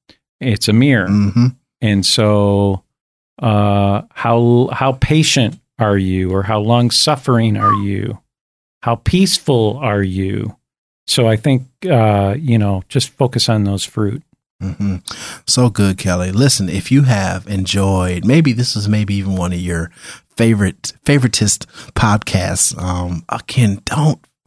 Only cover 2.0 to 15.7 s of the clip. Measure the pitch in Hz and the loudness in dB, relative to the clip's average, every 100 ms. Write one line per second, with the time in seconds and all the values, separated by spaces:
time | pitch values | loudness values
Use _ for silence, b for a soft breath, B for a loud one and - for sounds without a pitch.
2 | 90 - 107 104 101 101 101 95 - _ | 0 0 2 2 2 2 0 -2 -8 _
3 | _ _ _ - 117 104 104 101 101 101 | _ _ _ -4 0 2 2 2 0 -2
4 | - - 120 117 120 120 127 127 135 131 | -6 -6 0 2 4 4 2 -2 -2 0
5 | - 156 156 143 110 - _ - 107 101 | 0 2 2 0 0 -4 _ -2 0 2
6 | 95 92 92 95 101 107 107 120 120 - | 0 -2 -2 -2 -2 -2 2 2 2 2
7 | - 147 - 120 113 104 104 104 101 98 | 0 0 0 2 2 2 0 0 -2 -4
8 | 104 - _ _ _ _ _ _ 120 117 | -6 -10 _ _ _ _ _ _ -4 -2
9 | - 180 190 - - 123 107 123 131 104 | 0 2 2 0 0 0 0 -2 -2 -2
10 | 98 92 95 104 104 - _ _ _ _ | -2 -2 -4 -4 -8 -10 _ _ _ _
11 | - - 117 107 147 127 127 _ 185 127 | -4 0 2 2 2 0 -2 _ 0 2
12 | 110 101 98 107 156 117 101 95 - 135 | 4 2 0 -2 0 0 0 -2 -4 -4
13 | - - 131 123 - 110 101 98 - - | -4 -2 -2 0 0 0 0 -2 -6 -4
14 | 104 - - _ _ _ 95 82 101 90 | -4 -4 -12 _ _ _ -10 -6 -4 -6
15 | B B B B - - 123 | B B B B -4 2 2